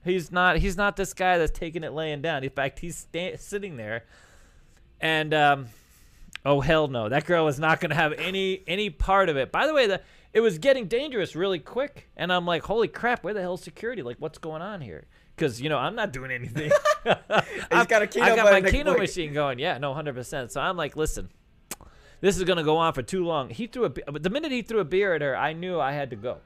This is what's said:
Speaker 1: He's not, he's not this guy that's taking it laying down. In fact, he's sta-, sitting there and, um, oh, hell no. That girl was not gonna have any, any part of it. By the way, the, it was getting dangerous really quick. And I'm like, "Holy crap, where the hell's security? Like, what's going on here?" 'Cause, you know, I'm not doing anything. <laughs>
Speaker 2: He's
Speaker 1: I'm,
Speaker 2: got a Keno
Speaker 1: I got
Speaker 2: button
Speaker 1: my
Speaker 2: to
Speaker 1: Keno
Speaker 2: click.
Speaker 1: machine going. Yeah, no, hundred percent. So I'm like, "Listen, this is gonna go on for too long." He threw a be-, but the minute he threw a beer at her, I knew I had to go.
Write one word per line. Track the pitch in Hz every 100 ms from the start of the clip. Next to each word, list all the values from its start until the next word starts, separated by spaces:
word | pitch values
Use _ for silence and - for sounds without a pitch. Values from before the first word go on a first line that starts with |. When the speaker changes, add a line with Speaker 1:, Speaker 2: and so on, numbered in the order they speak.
Speaker 1:
He's | 175 185 151
not, | 180 180 160
he's | 196 175
not | 202 196
this | 190
guy | - 185 180
that's | 156 -
taking | 170 165
it | 156
laying | 139 160 147
down. | 160 147
In | 131
fact, | 143 135 -
he's | 175 -
sta-, | - 165 185 -
sitting | - 202 196 135
there | 107 113 - - - - - - _ _ _ _
and, | 160 156 156
um, | 151 147 139 120 - _ _ - _ - - 135
oh, | 143
hell | 135 160 147
no. | 127 107
That | 156 151
girl | 175 160
was | 139
not | 160 160
gonna | 170 151
have | 156
any, | 147 165 190 190 190 -
any | 185 208
part | - - 196 185
of | 139
it. | 123
By | 165 269
the |
way, | 302 226
the, | 180 - - _
it | 214
was | 226 156
getting | 269 262 190
dangerous | 233 302 254 160 156
really | 196 180
quick. | - 240 277 - - -
And | 170
I'm | 180 175
like, | 165
"Holy | - 220 202
crap, | - 233 240
where | 170
the | 214
hell's | 180 180
security? | - - 220 240
Like, | 120 120
what's | 151 -
going | 165 156
on | 185 202
here?" | 120 78 - _ _ -
'Cause, | 156 113
you | 147
know, | 135
I'm | 143 226
not | 208
doing | 131 131
anything. | 127 123 120 151 - 605
<laughs> | 605
Speaker 2:
He's | 233 - - 214 - 196 -
Speaker 1:
I'm, | 202 233
Speaker 2:
got | 220
a | 208
Keno | - 240
Speaker 1:
I | 226
got | 208
Speaker 2:
button | 196
Speaker 1:
my | 190
Speaker 2:
to |
Speaker 1:
Keno | - 294
Speaker 2:
click. | 247
Speaker 1:
machine | 185 185 156
going. | 147 143 123
Yeah, | 160 135
no, | 143
hundred | 139 151 123
percent. | 123 147 117
So | 139
I'm | 160 180
like, | 147 147
"Listen, | 156 - 95 _ _ _ _ - - - - -
this | 185 175
is |
gonna | 180 175
go | 151 160
on | 165
for | 147
too | 120 190 170
long." | 156 127
He | 113 226
threw | 254 202
a |
be-, | - -
but | 147
the | 156
minute | 254 320
he | 247
threw | - 226
a | 156
beer | 185 202 160
at |
her, | 143 113
I | 143
knew | 160 180 170
I | 135
had | 147 143
to | 113
go. | 120 101